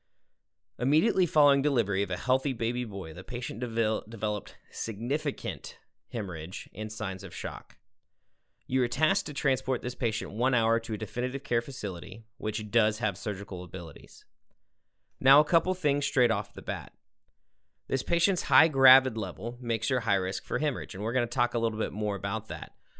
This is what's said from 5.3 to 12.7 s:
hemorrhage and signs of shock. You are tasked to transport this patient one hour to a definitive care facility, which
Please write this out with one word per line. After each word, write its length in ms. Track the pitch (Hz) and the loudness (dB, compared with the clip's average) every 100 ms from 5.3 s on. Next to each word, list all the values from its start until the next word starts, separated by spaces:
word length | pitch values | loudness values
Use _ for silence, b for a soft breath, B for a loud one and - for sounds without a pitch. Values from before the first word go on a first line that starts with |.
| - 104 80 - - _ _ - | -4 -6 -6 -10 -16 _ _ -8
hemorrhage 600 | 117 98 82 82 - - | -4 -4 -4 -6 -10 -10
and 160 | - 107 | -8 -8
signs 320 | - 98 95 | -4 -4 -4
of 100 | 87 | -8
shock. 440 | - 87 65 - - - - _ _ - - _ _ - | -6 -6 -8 -12 -20 -20 -20 _ _ -20 -20 _ _ -2
You 160 | 131 | 0
are 60 | 120 | 0
tasked 380 | - 160 202 - | 2 0 0 -4
to 80 | |
transport 480 | 139 139 131 - 127 | -2 0 0 0 -2
this 120 | 123 | -4
patient 380 | - 117 - 82 | -2 -2 -2 -4
one 220 | 107 127 | -2 2
hour 260 | 120 113 117 | 2 4 2
to 140 | - | 0
a 40 | 104 | -4
definitive 460 | 104 123 127 131 | -4 -2 -4 -4
care 160 | - 117 | 0 0
facility, 640 | 135 - 101 87 82 110 - - | 0 -4 -6 -6 -8 -12 -16 -6
which 320 | 107 107 107 | -4 -4 0